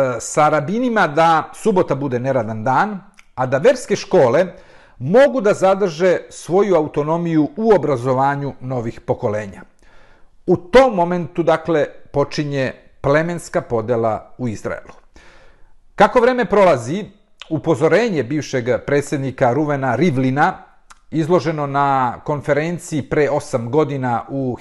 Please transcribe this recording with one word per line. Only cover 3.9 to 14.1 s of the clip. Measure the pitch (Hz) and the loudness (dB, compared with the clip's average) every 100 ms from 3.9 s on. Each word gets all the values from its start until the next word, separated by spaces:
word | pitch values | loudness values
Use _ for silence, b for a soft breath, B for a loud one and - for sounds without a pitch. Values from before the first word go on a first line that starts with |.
| 208 | -6
škole | - 185 131 135 180 - B B B B | 0 4 4 4 0 -4 B B B B
mogu | 131 214 285 247 | 2 4 4 4
da | 208 | 0
zadrže | 185 185 190 202 156 185 165 - | 2 2 2 0 0 2 2 -2
svoju | - - 180 214 170 | -16 -2 0 4 2
autonomiju | 151 - 147 170 175 160 151 - | 2 -2 -2 -2 0 2 0 0
u | 226 196 | 4 4
obrazovanju | 151 131 127 127 139 143 143 - | 4 -2 0 0 0 -2 -6 -10
novih | 127 131 117 - | -8 -6 -6 -10
pokolenja. | - 120 117 104 104 92 - _ b b b b b b - | -6 -4 -2 -4 -6 -14 -20 _ b b b b b b -2
U | 180 | -2
tom | - 247 262 202 | 4 6 6 2
momentu, | 170 175 170 - | -2 -2 -4 -4
dakle, | 160 160 - 160 135 - - | 0 0 0 -2 -2 -6 -8
počinje | 143 143 - 147 139 127 - - _ | -4 -4 -4 -6 -4 -4 -6 -20 _
plemenska | - 147 165 175 - 180 | 0 0 0 -6 -6 -6
podela | 123 117 110 117 113 | -4 -4 -2 -2 0